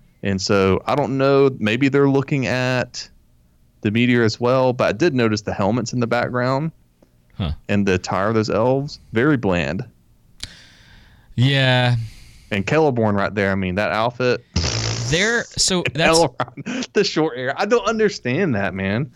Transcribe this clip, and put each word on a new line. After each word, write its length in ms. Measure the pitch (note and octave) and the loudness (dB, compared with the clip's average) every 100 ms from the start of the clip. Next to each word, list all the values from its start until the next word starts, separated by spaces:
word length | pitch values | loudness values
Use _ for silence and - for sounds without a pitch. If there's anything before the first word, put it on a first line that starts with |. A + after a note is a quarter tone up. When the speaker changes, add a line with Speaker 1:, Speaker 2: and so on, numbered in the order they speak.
| _ - | _ -8
Speaker 1:
and 180 | G2+ G2 | -4 -4
so 420 | - G2+ F#2+ F#2 - | 0 2 4 2 0
I 80 | |
don't 220 | C3+ B2+ C3+ | -2 -2 0
know. 320 | C3+ C#3 C#3 A2+ | 2 4 4 2
Maybe 300 | G#2 A#2 C#3 | -2 0 2
they're 200 | C#3 C#3 | 2 2
looking 380 | C3+ C3+ D3 A#2+ | 2 0 -2 -2
at 640 | B2+ B2+ B2+ - - - _ _ _ _ _ _ _ | -2 0 -2 -4 -10 -16 _ _ _ _ _ _ _
the 100 | A2 | -2
meteor 320 | A2+ B2 A#2+ | 2 2 4
as 160 | A2 - | 2 2
well. 340 | A#2+ C3 C3 | 0 2 2
But 140 | B2 F#2+ | 2 0
I 40 | |
did 220 | G2+ E3+ | 2 0
notice 260 | C3 A2+ G#2+ | 2 0 0
the 120 | - | -4
helmets 380 | F2+ G2 B2 - | -2 0 0 -2
in 80 | B2 | -4
the 60 | A#2+ | -2
background 640 | A#2+ E2 B2 B2 C3+ D#3+ - _ _ _ _ _ | -2 -2 -2 -2 -2 -4 -10 _ _ _ _ _
Speaker 2:
Huh. 180 | - E2 D2+ - | -8 -6 -6 -2
Speaker 1:
and 180 | G2+ G2 | 0 2
the 80 | |
attire 340 | F#2 - F#2 G2+ | 0 0 -2 0
of 60 | |
those 160 | A2+ G#2+ | 0 0
elves, 500 | F#2+ A#2+ C3+ C#3+ - - | 0 2 0 -4 -12 -6
very 240 | A2 C#3+ C#3 | 0 2 2
bland. 460 | G#2 F2 C#2+ F2+ - _ _ _ _ - - - - - - - - _ _ | 2 0 -2 -4 -8 _ _ _ _ -20 -20 -20 -20 -20 -20 -20 -20 _ _
Speaker 2:
Yeah. 640 | - C3 C#3 C3 B2+ B2 A#2+ A2 - - - - | 0 2 4 2 4 2 0 -4 -14 -20 -18 -6
Speaker 1:
And 160 | G2+ F#2+ | -4 0
Celeborn 480 | D3+ D#3 A#2+ G#2+ | 2 2 2 0
right 200 | G2+ F#2 | 2 0
there. 180 | G#2 G2 | 0 0
I 20 | |
mean, 200 | G2 F#2 F2+ | 0 -2 -2
that 160 | G2+ | 0
outfit. 520 | G2+ A#2 B2+ B2 A#2+ _ - B2+ A#2 A2+ A2+ A#2+ | 0 -2 -2 -2 -2 _ -4 -4 -4 -6 -6 -4
Speaker 2:
There, 340 | D#3+ G#3+ A#3 | -2 0 -2
so 380 | - - - F#3+ | -4 -4 -2 -2
Speaker 1:
<laughs> 40 | B2+ | -2
And 80 | |
Speaker 2:
that's 240 | C#3+ D#3+ E3 | -2 2 2
Speaker 1:
Elrond, 760 | E3 - B2+ - - C4 - | 2 -2 -10 -10 -10 -8 -4
the 120 | A3 | -2
short 320 | G3 - D#3 B2 | 0 0 -4 -4
hair. 180 | B2+ C3+ | -6 -4
I 100 | G#3 | 0
don't 200 | A#3 G3+ | 0 0
understand 680 | A3 G#3+ - B2 C3+ F#3+ | 0 0 0 -4 -2 0
that, 200 | G#2+ G2 | 0 -2
man. 380 | F#2+ F#2+ G#2+ D3+ | -4 -4 -2 -4